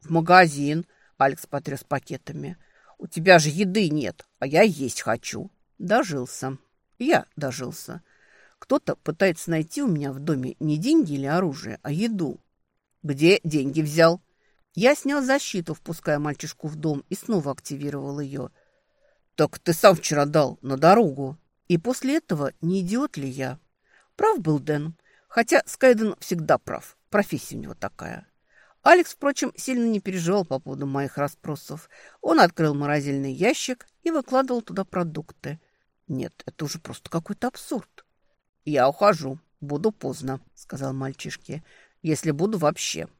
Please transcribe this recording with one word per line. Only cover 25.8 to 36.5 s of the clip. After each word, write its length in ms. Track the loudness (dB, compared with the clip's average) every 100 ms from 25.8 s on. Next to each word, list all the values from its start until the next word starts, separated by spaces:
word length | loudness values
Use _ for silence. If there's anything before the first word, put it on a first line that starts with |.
| 4 6 2 -4
всегда 400 | -6 -6 2 0
прав. 380 | 0 -10 -12 _ _
Профессия 460 | -2 0 -4 -8 -12
у 40 |
него 140 | -12
такая. 520 | -10 -10 -10 -12 -12 -16 _ _ _ _ _
Алекс, 300 | 6 6 6
впрочем, 400 | -2 -4 -2 -6
сильно 320 | -6 -4 -2 0
не 140 | -2
переживал 440 | -4 -4 0 0
по 140 | 0 -6
поводу 280 | -6 -8 -6
моих 320 | -4 -4 -4
расспросов. 720 | -6 -6 -10 -10 -10 -16 -16 -20 -20 _
Он 180 | 2 6
открыл 340 | 6 6 0
морозильный 580 | 0 0 -2 -2 -4 -4
ящик 540 | 0 0 0 -4 -8 -12 _
и 80 | -4
выкладывал 520 | -2 0 0 0 -2
туда 220 | -4 -8
продукты. 760 | -6 -4 -4 -6 -12 -14 -12 -12 _ _ _ _ _
«Нет, 340 | -6 -6 _
это 180 | -18